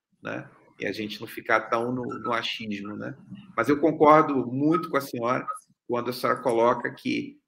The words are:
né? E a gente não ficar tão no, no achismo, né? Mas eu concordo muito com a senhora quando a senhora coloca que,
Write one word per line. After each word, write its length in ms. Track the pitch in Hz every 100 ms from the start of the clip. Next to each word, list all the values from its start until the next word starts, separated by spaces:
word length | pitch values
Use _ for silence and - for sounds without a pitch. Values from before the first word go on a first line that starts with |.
| _ _
né? 260 | - 120 - - _ -
E 60 | 110
a 60 |
gente 280 | 95 107 -
não 60 | 113
ficar 360 | - - 110
tão 300 | - 117 120
no, 120 | 127 120 113
no 120 | 117
achismo, 640 | 117 117 - 110 101 101 104
né? 180 | 113 135 - - - -
Mas 120 | 113
eu 100 | 147
concordo 680 | 160 151 151 156 156 135 117
muito 420 | 131 147 170 -
com 80 | 139
a 40 |
senhora 460 | 135 123 117 131 139 - _ _ -
quando 240 | 120 117
a 20 |
senhora 280 | 131 123 123
coloca 500 | 135 117 117 127 135
que, 460 | 131 127 117 120 -